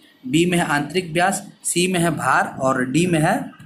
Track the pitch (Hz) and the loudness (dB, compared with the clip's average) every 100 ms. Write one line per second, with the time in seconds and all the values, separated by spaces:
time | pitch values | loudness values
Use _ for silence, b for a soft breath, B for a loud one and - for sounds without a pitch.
0 | b b 127 151 180 170 151 143 147 175 | b b -2 2 2 2 0 -2 -2 -4
1 | 175 160 185 202 - - - 170 180 170 | -2 0 0 -2 -8 -12 -4 0 0 2
2 | 170 135 127 156 202 - 131 131 127 147 | 0 0 0 0 0 -2 0 0 0 0
3 | 180 160 165 254 - - | 2 2 2 0 -4 -14